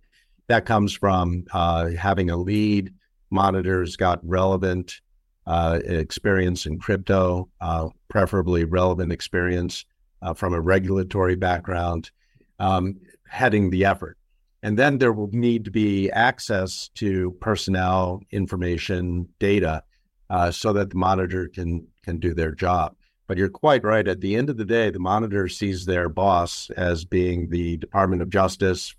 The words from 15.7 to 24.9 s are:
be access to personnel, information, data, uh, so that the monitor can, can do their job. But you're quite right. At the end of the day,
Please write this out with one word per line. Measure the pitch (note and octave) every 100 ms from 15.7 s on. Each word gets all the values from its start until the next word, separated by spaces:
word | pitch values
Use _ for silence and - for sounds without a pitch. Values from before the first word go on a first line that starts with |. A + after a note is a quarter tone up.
be | G#2+ G#2+ G2 G2
access | G#2+ A#2+ C3 - G2+ F#2+ - - -
to | G#2+ F#2+ F2+ F2+
personnel, | - G2+ - F#2+ F#2 F#2 F#2 F2+ -
information, | G#2 F#2 F#2 F2+ E2+ - F#2 F2+ F2 F2 _
data, | G2 G2+ E2+ D#2 - _ _ _ _
uh, | F#2 F2
so | E2+ A2
that | G2+ G2
the | F#2
monitor | F#2 F#2+ F#2 F#2 F2
can, | - F2 E2+ - _
can | - E2+
do | E2+
their | E2 D#2+
job. | D2 F#2 F2+ D#2 - _ _ _
But | F#2
you're | F#2+
quite | F#2+ D#3 C3+
right. | G#2+ G#2+ G2
At | F2+
the | G2 G#2+
end | C#3+
of | A#2+
the |
day, | G#2 A#2 A2